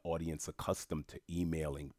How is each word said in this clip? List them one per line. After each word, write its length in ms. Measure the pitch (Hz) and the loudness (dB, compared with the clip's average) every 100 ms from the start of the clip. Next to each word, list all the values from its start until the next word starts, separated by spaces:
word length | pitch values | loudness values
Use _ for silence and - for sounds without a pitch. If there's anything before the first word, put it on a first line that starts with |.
audience 420 | 85 82 82 76 - | 0 0 2 -2 -4
accustomed 640 | - - 95 - 78 - | -4 0 0 2 -4 -4
to 120 | - - | -12 -4
emailing, 640 | 85 87 80 76 71 69 | 2 2 2 0 -2 -6